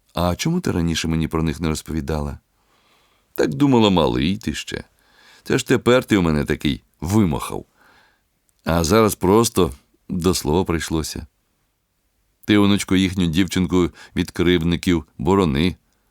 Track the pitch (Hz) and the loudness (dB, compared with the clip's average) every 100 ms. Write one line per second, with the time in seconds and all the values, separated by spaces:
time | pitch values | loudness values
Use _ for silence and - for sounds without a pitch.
0 | _ - 87 87 165 175 - 90 82 78 | _ -4 -2 -2 -2 -2 -2 -2 -2 -2
1 | 82 80 80 80 80 78 82 76 - 80 | -2 -2 -2 -2 -2 -2 -4 -4 -6 -8
2 | 71 76 71 71 _ _ _ _ _ _ | -4 -6 -6 -10 _ _ _ _ _ _
3 | _ _ _ - 127 135 143 120 107 87 | _ _ _ -4 -2 0 2 4 4 4
4 | 69 60 80 104 - 69 - 50 - _ | 2 0 -2 -4 -6 -8 -10 -12 -14 _
5 | _ _ _ - - 135 - 127 117 127 | _ _ _ -20 -4 -4 0 0 4 2
6 | - 101 82 76 69 71 76 62 _ _ | 4 2 2 0 -2 -2 -2 -4 _ _
7 | 80 107 92 62 - 50 - _ _ _ | -2 2 2 -2 -6 -12 -14 _ _ _
8 | _ _ _ _ _ _ - 82 78 110 | _ _ _ _ _ _ -2 0 2 4
9 | 107 - 92 110 117 - 82 67 _ _ | 4 2 2 4 4 2 0 -2 _ _
10 | - 92 90 85 71 85 90 82 - 80 | -8 -2 0 0 0 -2 -2 -4 -4 -6
11 | 76 - 71 _ _ _ _ _ _ _ | -6 -10 -14 _ _ _ _ _ _ _
12 | _ _ _ _ - 104 101 101 - 95 | _ _ _ _ 2 4 4 2 2 0
13 | 95 95 85 78 92 95 85 90 80 - | 0 0 -2 0 0 -2 0 0 0 -4
14 | - - 87 - 87 90 82 82 95 85 | -12 -6 -6 -2 2 2 0 -2 0 -2
15 | - - 71 98 85 69 90 - _ _ | -2 -6 0 2 2 0 -2 -4 _ _
16 | _ | _